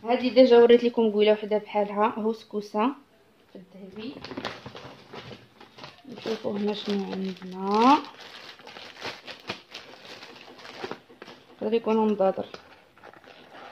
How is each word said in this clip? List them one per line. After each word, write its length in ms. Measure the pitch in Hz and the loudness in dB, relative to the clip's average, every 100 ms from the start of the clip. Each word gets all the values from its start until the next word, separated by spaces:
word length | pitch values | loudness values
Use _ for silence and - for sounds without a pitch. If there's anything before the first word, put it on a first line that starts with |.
هادي 260 | 214 240 247 | 0 0 2
ديجا 300 | 247 262 240 | 6 8 10
وريت 240 | 233 240 | 10 8
لكم 280 | 240 240 226 | 6 2 0
قبيله 200 | 208 214 | 4 4
وحده 260 | 214 208 214 | 4 2 -2
بحالها، 560 | 208 208 202 202 214 254 | -2 -2 -2 0 -2 0
هوسكوسه 720 | 214 226 - 208 208 214 233 285 _ _ _ _ _ | -4 -6 -8 -10 -6 -2 -2 -2 _ _ _ _ _
في 20 | 196 | -20
الذهبي. 580 | - 190 190 190 233 294 - - - - - - - - - - - - - _ - - - - - 233 | -20 -20 -18 -14 -14 -14 -14 -12 -12 -12 -18 -18 -20 -20 -20 -20 -18 -20 -20 _ -20 -20 -20 -20 -20 -12
نشوفوا 400 | 226 220 233 202 | -8 -6 -6 -4
هنا 160 | 208 | -4
شنو 300 | 208 - 202 | -4 -4 -4
عندنا. 960 | 190 190 190 180 185 185 190 208 240 302 285 - - - - - - - - - - - - - - - - - - - - - - - - - - - - - _ - - - - - | -4 -6 -8 -8 -14 -8 -2 4 6 4 2 -18 -20 -20 -20 -20 -20 -20 -20 -14 -14 -14 -16 -18 -14 -14 -14 -20 -20 -20 -20 -20 -20 -20 -20 -20 -18 -14 -12 -14 _ -20 -20 -20 -20 -10
يقدر 120 | 214 | -4
يكونوا 320 | 226 226 220 220 | -2 0 2 2
مضادر 400 | 202 190 185 202 - - - _ _ - - - - - - - | 2 0 0 -8 -14 -20 -20 _ _ -20 -20 -20 -20 -20 -20 -16